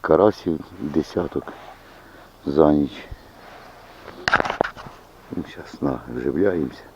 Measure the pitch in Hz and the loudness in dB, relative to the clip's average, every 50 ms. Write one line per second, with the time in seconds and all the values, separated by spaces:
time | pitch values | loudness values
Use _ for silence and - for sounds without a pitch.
0 | - 82 80 80 95 107 98 - - 90 80 78 - - - - - 78 71 80 | 4 4 6 8 6 6 4 2 -2 -2 -2 -2 -4 -12 -12 -10 -8 -2 0 0
1 | 76 - - 87 87 82 - 69 - - - - - - - - - - - - | -2 0 -2 -4 -4 -2 -4 -6 -8 -8 -16 -16 -18 -20 -20 -20 -20 -20 -20 -20
2 | - - - - - - - - - 71 69 76 80 76 76 73 71 65 - - | -20 -20 -20 -20 -20 -20 -20 -10 -6 -2 4 6 6 8 8 6 2 0 -4 -12
3 | - - - - - - - - - - - - - - - - - - - - | -14 -14 -16 -16 -16 -20 -20 -20 -20 -20 -20 -20 -20 -20 -20 -20 -20 -20 -20 -20
4 | - - - - 370 - - - - - - - - - - - - - - - | -20 -20 -18 -4 -2 0 2 2 2 0 0 -2 -2 -4 -4 -12 -18 -18 -18 -20
5 | - - - - - - - - 82 - - - 82 - - - - 71 64 60 | -20 -20 -20 -20 -14 -10 -8 -8 -8 -8 -10 -16 -16 -16 -10 -4 -4 -2 -2 -4
6 | - - 58 62 62 67 65 76 95 101 90 85 73 62 - - - - - | -8 -10 -10 -4 -4 -2 0 2 2 2 2 0 -2 -4 -4 -12 -20 -20 -20